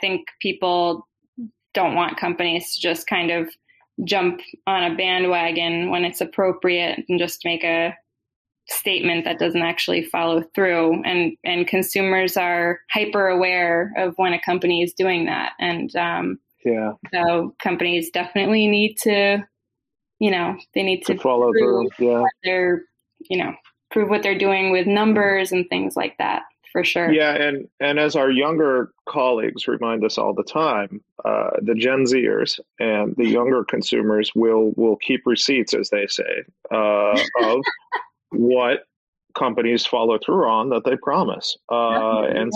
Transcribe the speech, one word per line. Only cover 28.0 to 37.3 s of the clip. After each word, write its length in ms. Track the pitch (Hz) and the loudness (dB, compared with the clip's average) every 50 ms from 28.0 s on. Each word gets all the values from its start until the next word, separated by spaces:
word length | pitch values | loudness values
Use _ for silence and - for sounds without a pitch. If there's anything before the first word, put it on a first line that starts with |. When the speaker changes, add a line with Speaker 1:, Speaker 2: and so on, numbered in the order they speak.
| 151 143 160 | 0 2 2
Speaker 2:
our 160 | 156 135 135 | 2 2 4
younger 640 | 131 131 139 151 165 156 156 139 131 127 117 - _ _ _ - | 4 2 2 2 2 2 2 4 4 2 0 -2 _ _ _ -6
colleagues 580 | - 151 127 127 123 113 110 113 - - - | -2 0 2 2 2 0 0 -2 -4 -4 -4
remind 380 | 127 120 113 117 113 113 110 104 | -4 -2 -2 -2 -2 -2 0 0
us 140 | 107 - 113 | 0 0 0
all 140 | 107 101 | -2 0
the 120 | 95 95 104 | -2 -2 -4
time, 580 | - - 151 160 151 120 104 101 95 98 104 - _ _ - - | -4 -2 0 0 0 0 0 -2 -4 -8 -16 -18 _ _ -6 -2
uh, 260 | 110 107 110 107 - - - | 0 0 0 0 0 -2 -2
the 140 | 104 110 113 | 0 0 0
Gen 300 | 110 117 127 135 135 131 | 0 2 0 2 2 2
Zers 560 | 120 131 131 117 107 104 107 120 - - - - - _ - | 2 2 2 4 2 2 2 0 -2 -4 -8 -10 -18 _ -4
and 380 | 117 113 107 104 104 107 - | -2 0 0 0 0 -2 0
the 100 | 127 120 | 0 2
younger 380 | 113 110 120 120 131 131 123 104 | 2 4 2 4 2 2 2 0
consumers 680 | - - 117 107 - 123 117 107 107 107 107 107 - - | -2 -4 -4 -2 -2 0 0 2 2 2 2 0 0 0
will, 360 | 113 113 113 113 110 110 110 - | 2 4 4 6 4 4 2 2
will 200 | - 113 113 104 | 2 2 2 2
keep 300 | - - - 135 120 - | 0 0 -2 -2 0 2
receipts, 480 | 127 117 - - - 139 127 107 - - | 0 0 2 2 2 2 0 0 0 0
as 160 | 110 101 - | -2 0 0
they 160 | 104 104 101 | 0 -2 -2
say, 380 | - - - - - - - - - _ _ _ - | -2 -2 -4 -4 -4 -4 -6 -8 -12 _ _ _ -4
uh, 480 | 113 113 107 104 104 101 101 104 104 98 - - | -2 0 2 2 2 4 4 2 2 2 0 0